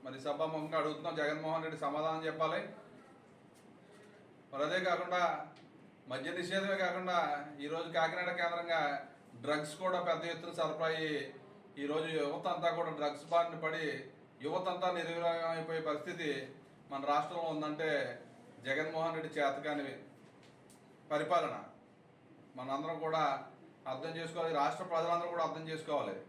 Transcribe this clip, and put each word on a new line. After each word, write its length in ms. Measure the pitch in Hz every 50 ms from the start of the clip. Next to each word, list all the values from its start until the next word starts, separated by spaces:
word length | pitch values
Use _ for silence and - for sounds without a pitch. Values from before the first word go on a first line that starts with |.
| -
మరి 160 | 131 131 131
సభాముఖంగా 580 | 135 147 143 147 160 156 160 156 151 156 165 160
అడుగుతున్నాం, 380 | 147 151 151 147 - 170 156
జగన్మోహన్ 460 | 156 147 147 151 147 156 156 160 160 156
రెడ్డి 180 | 160 156 -
సమాధానం 460 | 151 143 147 151 156 160 160 160 160
చెప్పాలి. 420 | 160 151 156 160 156 165 - - - - - - - - - - - - - - - - - - - - - - - - - - - - - - - - - - - - - - - -
మరి 100 | 135 147
అదే 200 | 156 175 185 185
కాకుండా 600 | 185 170 180 180 175 180 180 175 165 - - - - - - - - - - - - - - - -
మద్య 220 | 127 131 135 160
నిషేధమే 460 | 175 180 180 185 190 196 196 196 190
కాకుండా 680 | 185 185 175 180 185 185 185 180 170 160 147 147 147 143 151 147 143
ఈరోజు 320 | 143 147 160 165 165 165 165
కాకినాడ 320 | 170 165 - - 180 180
కేంద్రంగా 760 | 175 175 175 170 170 170 170 170 170 165 160 151 143 143 139 - - - - - - - 120 117
డ్రగ్స్ 320 | 139 151 151 151 156 -
కూడా 260 | - 185 185 185 175
పెద్ద 240 | - 170 165 - 170
ఎత్తున 280 | 170 165 160 170 170 156
సరఫరా 340 | 165 160 156 156 156 160
అయ్యి 480 | 160 160 156 160 156 151 143 - - - - - - - - - - - 147
ఈరోజు 280 | 139 143 151 160 156
యువత 420 | 160 160 156 143 143 156 156 - 190
అంతా 200 | - - 165 170
కూడా 220 | 165 165 165 160
డ్రగ్స్ 400 | 151 147 147 147 147 - 156 160
బారిన 280 | 170 170 170 170 160 147
పడి 460 | 156 160 160 165 160 147 131 127 127 - - - - - - - 127
యువత 240 | 147 170 185 185 190
అంతా 240 | 180 - 185 180 180
నిర్వీర్యం 340 | 170 165 165 170 170 170
అయిపోయే 540 | 170 165 165 165 165 165 165 156 160 165 160
పరిస్థితి 680 | 156 156 147 147 147 180 170 160 165 147 139 135 131 - - - - - - - - - 139
మన 100 | 135 139 143
రాష్ట్రంలో 420 | 147 151 151 - 175 170 165 160
ఉందంటే 680 | 156 151 151 151 151 151 160 156 147 139 127 123 120 - - - - - - - - - 117
జగన్మోహన్ 480 | 131 135 147 156 160 165 160 160 165 160
రెడ్డి 260 | 160 151 - - 156
చేతకాని 540 | 143 139 135 143 147 151 147 147 139 135 135 - - - - - - - - - - - - - - - - - - - - - - - 151
పరిపాలన. 580 | 147 156 156 175 170 - 117 117 - - - - - - - - - - - - - - - - - - - - 127
మనందరం 400 | 127 135 135 139 151 160 165 160 160
కూడా 180 | 156 160 160 151 143 135 - - - - - - - - - - 135 131
అర్థం 200 | 131 147 165 160 165
చేసుకోవాలి, 340 | 165 160 - 170 160 165 160 143
రాష్ట్ర 240 | 139 151 - - 185 - 170
ప్రజలందరూ 360 | 165 165 165 165 170 170 175 170
కూడా 100 | 170 160 151
అర్థం 160 | 151 156 160 160
చేసుకోవాలి. 460 | 160 156 156 160 147 135 117 - - - -